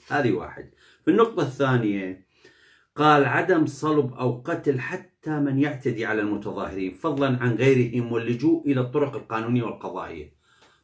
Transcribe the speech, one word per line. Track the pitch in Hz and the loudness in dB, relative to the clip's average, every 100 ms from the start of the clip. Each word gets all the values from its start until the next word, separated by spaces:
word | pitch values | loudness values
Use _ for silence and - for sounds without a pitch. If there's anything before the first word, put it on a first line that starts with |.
| - | -6
هذه | 143 123 | 0 0
واحد. | 90 82 - - _ _ _ | 0 -4 -14 -18 _ _ _
في | - | 2
النقطة | 196 226 180 | 4 4 2
الثانية | 135 - 139 127 107 98 92 92 _ _ - _ _ _ _ - | -4 0 2 2 2 -2 -4 -10 _ _ -20 _ _ _ _ 0
قال | 151 143 | 4 6
عدم | 127 147 175 170 139 | 4 2 2 2 2
صلب | - 156 147 127 | 0 0 2 0
أو | - 127 - - | 0 -2 -2 -4
قتل | 170 147 127 | -4 -2 -2
حتى | - 185 - _ 160 | -2 -10 -12 _ -6
من | 151 143 135 | -2 0 2
يعتدي | 147 131 127 107 107 | 0 0 -4 -4 -2
على | 107 | -2
المتظاهرين | 104 101 104 92 85 95 92 | -2 -2 -6 -8 -8 -6 -6
فضلًا | - 165 139 135 123 | -4 -4 0 0 2
عن | 123 | 0
غيرهم | 110 131 127 117 123 117 | 2 4 4 2 -2 -2
واللجوء | 117 113 120 151 165 147 | -2 -2 0 2 2 0
إلى | 131 | 0
الطرق | 123 147 139 107 | 0 0 -2 -4
القانونية | - 113 113 123 | -6 -6 0 0
والقضائية. | 110 98 95 90 82 82 73 _ _ _ _ _ | -2 -8 -10 -10 -10 -12 -16 _ _ _ _ _